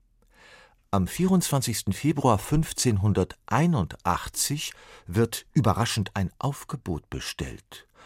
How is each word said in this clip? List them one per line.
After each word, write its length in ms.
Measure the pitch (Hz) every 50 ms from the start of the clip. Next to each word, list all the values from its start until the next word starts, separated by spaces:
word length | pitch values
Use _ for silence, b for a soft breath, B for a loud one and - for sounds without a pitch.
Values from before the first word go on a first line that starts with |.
| _ _ _ _ b b b b b b b b b b b b _ _
Am 160 | - 98 92
vierundzwanzigsten 880 | 90 - - 175 185 190 180 165 - 156 135 - - 110 - - 104 95
Februar 440 | - - 147 147 143 - 127 110 98
fünfzehnhunderteinundachtzig 2250 | - - - 160 160 - - - - 127 107 95 98 107 92 95 90 - - _ _ - 104 127 160 175 165 120 82 73 - - - 90 87 - - - - - - - 139 151 - - B B B B B B B
wird 400 | - 87 110 117 - - - - _
überraschend 580 | - - 107 113 87 - 113 - - 117 98 - -
ein 160 | 98 95 - - -
Aufgebot 720 | - 139 139 - - - - 127 - 98 82 71 - -
bestellt, 800 | - 65 - - - - - 64 55 - - - - - - B B B B